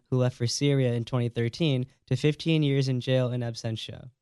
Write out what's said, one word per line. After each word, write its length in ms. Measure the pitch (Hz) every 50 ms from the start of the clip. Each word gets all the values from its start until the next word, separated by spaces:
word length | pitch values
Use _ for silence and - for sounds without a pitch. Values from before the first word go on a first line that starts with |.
| _ _
who 80 | 131
left 200 | 127 123 123 -
for 100 | - 120
Syria 460 | 117 - - 143 143 139 135 131 120 117
in 100 | 120 117
twenty 240 | - 135 123 120
thirteen, 600 | 117 - 120 117 117 - - 170 151 135 123 127 - _ _ _
to 80 | - 127
fifteen 480 | - - 151 147 - - 165 160 156 151
years 240 | 139 139 139 131
in 140 | 135 127 123
jail 320 | - 135 131 127 127 120 123
in 80 | 123
absentia. 680 | 120 117 117 - - 113 110 - - - - - - 131 - _